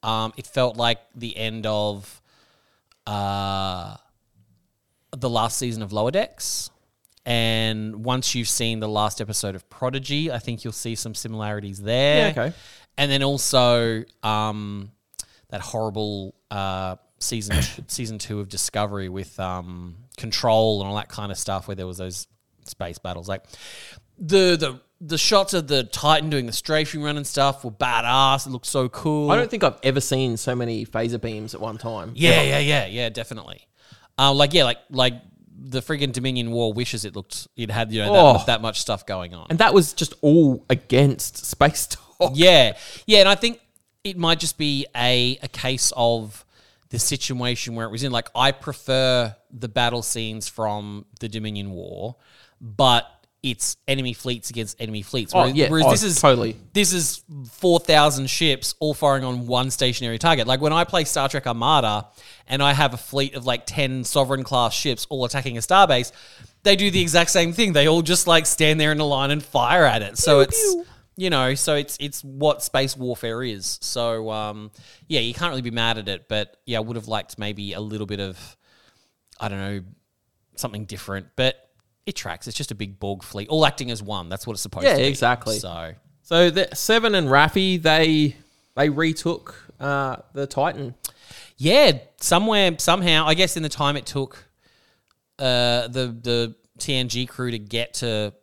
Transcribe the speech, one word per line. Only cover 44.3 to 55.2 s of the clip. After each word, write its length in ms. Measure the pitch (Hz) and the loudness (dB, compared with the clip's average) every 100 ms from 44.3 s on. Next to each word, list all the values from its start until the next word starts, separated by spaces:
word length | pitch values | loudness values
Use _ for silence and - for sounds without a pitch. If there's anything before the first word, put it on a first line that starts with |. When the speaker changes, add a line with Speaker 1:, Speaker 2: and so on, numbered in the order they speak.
| 165 | 0
Speaker 1:
just 200 | 160 - | -2 -2
be 280 | 151 139 139 | -2 -2 -4
a, 440 | 120 123 123 123 131 | -2 2 4 2 -2
a 60 | - | -8
case 440 | - 131 131 - - | -6 -4 -2 -2 2
of 480 | 117 117 107 104 _ _ _ _ _ | 2 2 -4 -14 _ _ _ _ _
the 80 | 120 | -4
situation 720 | - 139 - 127 123 120 - | -2 -2 -4 -4 -2 -2 -6
where 120 | 117 113 | -6 -6
it 40 | |
was 140 | 113 | -4
in. 80 | 139 | -2
Like, 160 | 120 - 117 | -2 -4 2
I 160 | 131 | 2
prefer 840 | 139 - 139 - 131 131 127 117 107 _ | 2 -8 -12 -2 0 2 2 0 -6 _
the 180 | 123 113 | -12 -6
battle 340 | 107 120 120 | 0 0 -2
scenes 460 | 110 117 113 110 107 | -6 -6 -6 -8 -12
from 580 | - 110 104 104 104 - - | -4 -4 -4 -8 -12 -16 -12
the 80 | 113 | -10
Dominion 420 | 107 107 104 101 | -8 -6 -6 -8
War, 440 | 90 90 92 107 120 _ _ _ _ | -10 -12 -10 -10 -12 _ _ _ _
but 480 | 117 101 135 117 - _ _ _ | -16 2 4 4 2 _ _ _
it's 340 | 135 117 - - - | -8 -4 -6 -6 -4
enemy 240 | 135 127 | -2 -2
fleets 380 | 113 131 123 - | -6 -6 -6 -8
against 300 | 117 107 - | -8 -8 -8
enemy 220 | 113 107 | -8 -8
fleets. 300 | 98 131 | -6 -6